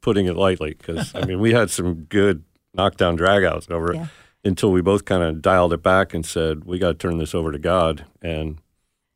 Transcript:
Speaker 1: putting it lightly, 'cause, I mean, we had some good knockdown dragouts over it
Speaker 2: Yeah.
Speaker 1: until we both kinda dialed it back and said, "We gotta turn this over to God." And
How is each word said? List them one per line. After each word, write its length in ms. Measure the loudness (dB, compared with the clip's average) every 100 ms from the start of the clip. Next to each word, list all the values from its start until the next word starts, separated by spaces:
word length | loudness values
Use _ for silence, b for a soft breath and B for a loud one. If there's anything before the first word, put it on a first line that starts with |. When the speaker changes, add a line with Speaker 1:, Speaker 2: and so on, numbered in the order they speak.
Speaker 1:
putting 260 | -2 0 0
it 100 | 2
lightly, 380 | 0 0 -4
'cause, 380 | -10 -8 -6 -6
I 100 | -6
mean, 160 | -4 0
we 120 | 2
had 180 | 4 2
some 340 | -2 -4 -4
good 380 | -2 2 2 2 -6 _ _
knockdown 420 | -2 -2 2 0 2
dragouts 540 | 2 4 2 -2 -6
over 220 | -4 -2
it 40 | -4
Speaker 2:
Yeah. 100 | -8 B B B
Speaker 1:
until 260 | -4 0 2
we 80 | 2
both 240 | 2 2
kinda 280 | 0 0 0
dialed 400 | 0 2 4 2
it 100 | 2
back 320 | 2 2 0
and 100 | -4
said, 400 | -6 -4 -2 -4
"We 140 | -6 -2
gotta 160 | -2
turn 240 | -2 -4 -4
this 160 | -4
over 180 | -4 -4
to 60 | -4
God." 460 | 0 2 2 -2 -10 _
And 360 | -8 -6 -6 -10 _ _ _ _ _